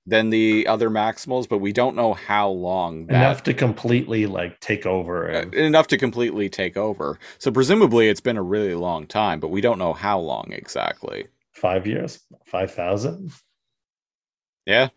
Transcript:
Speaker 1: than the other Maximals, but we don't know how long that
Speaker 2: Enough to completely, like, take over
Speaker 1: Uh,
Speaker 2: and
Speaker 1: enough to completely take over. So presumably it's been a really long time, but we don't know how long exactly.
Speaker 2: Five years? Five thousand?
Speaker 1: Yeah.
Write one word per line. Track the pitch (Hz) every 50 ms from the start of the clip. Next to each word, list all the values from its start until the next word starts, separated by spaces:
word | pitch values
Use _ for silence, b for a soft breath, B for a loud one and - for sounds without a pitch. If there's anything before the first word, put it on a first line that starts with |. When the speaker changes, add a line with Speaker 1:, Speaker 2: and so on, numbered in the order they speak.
| _
Speaker 1:
than | 92 110 110 110 110
the | 110 113 110 110 110 110 -
other | - 110 110 117 113
Maximals, | 110 107 104 113 110 - - - 127 127 120
but | - 113 101
we | 95 101 101
don't | 120 120 131 -
know | - 120 113 101
how | - - - 104 104 104 101
long | 95 92 90 90 92 92 87 85 82 80 82 82
that | 131
Speaker 2:
Enough | 123 127 135 135 127 -
to | 156 135
completely, | - 139 123 107 - - 120 120 123 - - 113 110 107
like, | 101 95 90 87 90 90 _
take | - - 107 101 -
over | 92 92 92 87 87 87 87 82 82
Speaker 1:
Uh, | 82 - -
Speaker 2:
and | 90 -
Speaker 1:
enough | - 156 156 151 160 156 -
to | 147 -
completely | 139 123 113 120 120 113 78 107 101 95
take | - - 95 90 87 98
over. | 104 110 101 - 78 71 78 - B B B
So | B - 139 113
presumably | 127 131 131 190 226 208 131 113 117 113 107
it's | 104 - -
been | 127 117 107
a | 92
really | 87 101 107 104 95 87
long | 85 87 90 85 78 76
time, | - - 107 107 98 85 78
but | 78 78
we | 87 101
don't | 101 120 117 92
know | 92 85 78
how | - 95 101 104 95
long | 85 73 64 53 - 50 -
exactly. | - - - - - 50 50 50 - - - 50 50 52 - _ _ _ _ _
Speaker 2:
Five | - - 92 92 95 92
years? | 104 113 - - - - - _ _ - - _
Five | _ - 90 95 95 -
thousand? | - 87 90 98 104 110 151 170 190 190 165 - - _ _ _ _ _ _ _ _ _ _ _ _ _ _ _ _ _ _ _ _ _ _ _ _ -
Speaker 1:
Yeah. | 92 101 120 131 131 _